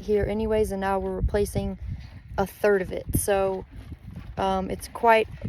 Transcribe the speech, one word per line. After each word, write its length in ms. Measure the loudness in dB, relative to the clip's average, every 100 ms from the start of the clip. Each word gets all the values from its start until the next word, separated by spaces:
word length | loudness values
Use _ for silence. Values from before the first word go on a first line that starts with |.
here 240 | 0 2
anyways, 480 | 2 0 0 2 2
and 80 | 0
now 180 | 0 0
we're 160 | 0
replacing 640 | -2 0 0 0 0 -2 -4 -8 -8 -10 -16 -8 -2
a 80 | -2
third 360 | 2 4 4
of 100 | 2
it. 140 | -6 -2
So, 500 | 0 2 2 2 -2 -8 -16 -16 -16 -14 -14 -12 -2
um, 320 | 0 0 -2
it's 180 | -6 -8
quite, 400 | 2 6 6 4 -4